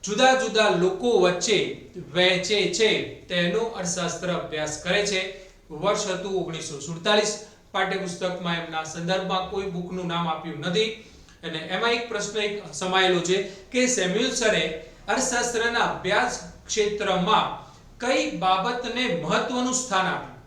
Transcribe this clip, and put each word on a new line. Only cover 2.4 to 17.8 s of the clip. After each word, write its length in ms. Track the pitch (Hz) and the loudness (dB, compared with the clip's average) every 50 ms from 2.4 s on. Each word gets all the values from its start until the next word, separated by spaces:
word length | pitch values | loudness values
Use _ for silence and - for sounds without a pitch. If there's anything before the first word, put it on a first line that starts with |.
| 180 - 214 202 180 170 - | 0 0 0 2 2 0 2
છે 420 | - 220 208 180 135 - - - - - - | 4 4 4 4 2 -2 -6 -10 -14 -12 -4
તેનો 300 | 185 175 175 175 208 220 | -2 0 0 2 2 0
અર્થશાસ્ત્ર 720 | 233 220 - 196 185 170 - 180 170 160 - - 185 175 | 0 -2 -4 -4 -4 -4 -2 -2 -2 -4 -4 -4 -4 -2
અભ્યાસ 540 | 175 175 - - 156 151 151 151 - - - | -2 -2 -4 -4 -4 -4 -4 -4 -6 -6 -2
કરે 240 | 175 190 208 196 202 | 0 0 2 2 0
છે. 400 | 208 185 185 190 - - - - - - _ - | 0 -2 -2 -4 -8 -12 -16 -20 -20 -20 _ -14
વર્ષ 360 | 156 147 175 202 208 180 - 190 | -10 -2 0 0 2 2 0 -2
હતું 280 | 180 175 180 196 190 | -4 -4 -4 -2 -2
ઓગણીસો 460 | 185 165 151 165 156 143 - 151 139 | -2 -2 -4 -6 -8 -8 -8 -10 -10
સુડતાલીસ. 640 | 151 170 165 160 - 214 208 208 208 214 - - - - - - - - | -8 -10 -10 -4 0 2 2 4 2 0 -2 -6 -10 -16 -20 -20 -20 -6
પાઠ્યપુસ્તકમાં 960 | - 196 190 185 196 190 185 175 - - 190 180 180 180 180 170 170 165 165 | -4 -2 -2 0 -2 -4 -4 -6 -6 -4 -4 -4 -4 -2 -4 -4 -4 -4 -4
એમના 180 | 165 160 160 156 | -6 -6 -6 -6
સંદર્ભમાં 680 | 156 - 170 170 170 190 185 185 180 190 185 - - | -6 -8 -6 -2 0 0 0 0 0 -2 -2 -2 -2
કોઈ 140 | 208 196 190 | -4 -4 -4
બુકનું 440 | 190 175 175 175 180 185 185 175 170 | -4 -6 -6 -6 -6 -6 -6 -4 -2
નામ 200 | 170 170 170 165 | -2 -2 0 -2
આપ્યું 320 | 160 156 - 165 151 147 | -2 -4 -4 -8 -8 -6
નથી. 440 | 151 180 175 214 220 220 - - - - - - - - - - - | -4 -2 0 0 0 0 -2 -10 -14 -20 -20 -20 -20 -20 -20 -12 -10
અને 140 | 165 160 160 | -8 -8 -8
એમાં 340 | 165 170 185 190 226 233 | -6 -4 -4 0 2 2
એક 180 | 240 247 233 - | 0 0 -2 -4
પ્રશ્ન 280 | 220 202 196 - - 214 | -4 -4 -4 -4 -2 -2
એક 260 | 208 208 208 208 190 160 - | -2 -2 -4 -6 -8 -10 -8
સમાયેલો 460 | - 185 185 185 190 190 185 185 175 | -6 -4 2 2 4 4 6 4 2
છે 240 | 160 170 185 196 190 | 2 2 2 0 0
કે 440 | - - - - - - 247 254 247 | -4 -8 -14 -16 -2 2 2 2 4
સેમ્યુએલસને 960 | - 202 185 175 180 220 254 262 - - 233 214 185 165 156 - - - - - - - - - | 2 2 2 2 2 2 0 0 0 2 2 2 4 4 2 0 -4 -6 -10 -14 -18 -18 -4 -2
અર્થશાસ્ત્રના 720 | 214 254 254 - 240 240 240 240 240 220 233 233 233 233 | -2 0 0 0 0 0 0 0 0 0 0 0 2 2
અભ્યાસ 600 | 196 160 143 147 - 185 202 247 247 247 - - - - - - - - | 0 0 -2 -2 -2 0 2 2 2 0 -2 -6 -10 -14 -16 -18 -10 -6
ક્ષેત્રમાં 1080 | - 220 208 202 208 - 208 196 185 180 180 214 220 175 - - - - - - - - | 0 2 2 2 2 -2 0 0 2 2 4 4 4 4 4 2 -4 -8 -12 -18 -20 -20